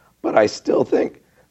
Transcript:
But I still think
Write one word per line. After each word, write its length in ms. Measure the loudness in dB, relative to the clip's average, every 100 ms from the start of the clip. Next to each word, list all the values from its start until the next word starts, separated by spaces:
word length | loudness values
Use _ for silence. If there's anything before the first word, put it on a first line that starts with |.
| _ _
But 160 | -2 2
I 80 | 2
still 380 | 0 -4 -2
think 380 | 0 0 -2 -8 _ _ _